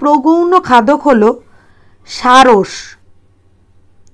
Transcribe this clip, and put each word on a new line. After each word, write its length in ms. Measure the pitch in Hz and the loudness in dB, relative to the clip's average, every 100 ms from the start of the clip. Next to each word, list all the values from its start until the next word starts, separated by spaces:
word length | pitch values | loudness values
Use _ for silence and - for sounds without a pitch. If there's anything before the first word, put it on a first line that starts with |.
প্রগৌণ 520 | 285 294 277 330 349 359 - | -2 0 0 0 0 -2 0
খাদক 320 | 247 226 294 294 | 0 0 -2 0
হল 140 | 240 214 254 - - _ _ _ _ - - | 2 0 -2 -12 -20 _ _ _ _ -20 -8
সারস। 560 | 247 254 254 208 190 - - - _ _ _ _ _ _ _ _ _ _ _ | 0 2 4 2 -2 -10 -20 -20 _ _ _ _ _ _ _ _ _ _ _